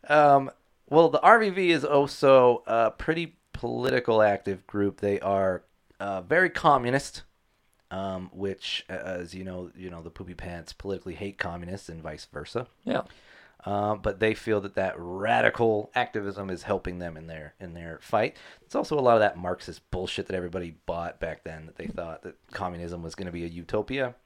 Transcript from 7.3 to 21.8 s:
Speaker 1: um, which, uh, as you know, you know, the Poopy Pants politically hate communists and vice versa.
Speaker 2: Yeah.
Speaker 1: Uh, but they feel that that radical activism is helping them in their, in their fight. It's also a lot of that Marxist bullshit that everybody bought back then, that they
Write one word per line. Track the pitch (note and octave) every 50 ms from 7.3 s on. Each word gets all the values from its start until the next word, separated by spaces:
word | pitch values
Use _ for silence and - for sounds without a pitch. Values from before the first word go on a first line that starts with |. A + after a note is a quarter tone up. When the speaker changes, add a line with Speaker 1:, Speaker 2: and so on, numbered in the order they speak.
| _ _ _ _ _ _ _ _ _ _ _ _
Speaker 1:
um, | F#2 F#2+ G2 F#2+ F#2+ F#2 F#2 F#2 -
which, | F2+ G2 G2 F#2+ - - - - - - -
uh, | F#2+
as | F#2 - F#2 F#2 F2+ F2 E2+ E2+
you | F#2 F#2
know, | F#2+ F#2 F2+ F2+ E2+ _
you | - F#2 F#2
know, | E2+ E2
the | E2 E2+
Poopy | _ - F#2+ F2+ F2+
Pants | E2+ F2 F2 F2 E2+ E2 - -
politically | _ - G2 G2 F2 - F#2 E2+
hate | - G2+ G2+ G2+
communists | - - F2 E2+ F2 F2 F2 F#2 G2+ - -
and | E2 D#2+
vice | D#2 D#2+ D#2 D2 - _
versa. | - - D2+ - - A#2+ B2+ - _ _ _
Speaker 2:
Yeah. | - - - - - - _ _ - - - - _ _ _ -
Speaker 1:
Uh, | F#2+ G2+ G2+ G#2 G#2 G#2+
but | G2+ F#2 G#2+ G2 F#2+
they | A2 A2 A2
feel | - - A2+ A2 G#2
that | G2 G2+ -
that | - F#2+ F#2+ -
radical | - E2+ F2 F2+ F#2+ G2+ A2 A#2+ A#2 A#2 A2+ - - A#2+ A2+ A2 G#2 G#2+ - -
activism | B2 A#2+ - - A2 G2+ G2+ F#2+ G2+ G2 G2
is | F#2 E2+ -
helping | - G#2 F#2 - F#2 F2+ F2+
them | F2 E2+ E2
in | E2 E2
their, | E2 D#2+ D#2 D2+ E2 _ _
in | G2 F2 E2
their | E2+ E2+ E2 E2 -
fight. | - - - G#2+ G#2+ - - - - - - _
It's | _ _ -
also | C4+ - - D#3
a | D3
lot | C3 B2 A#2
of | A2+
that | G#2+ G2+ F#2
Marxist | E2+ F2+ F2 F2+ - - - E2+ - _ _
bullshit | - F#2 F#2 - - - F#2+
that | - G2
everybody | F#2 F2+ F2 E2+ F#2+ F2 E2+ D#2 _ _
bought | - F2 E2+ E2+ E2+ - _
back | - E2 D#2 - _
then, | E2 D#2+ D#2 D#2+
that | D#2+ -
they | _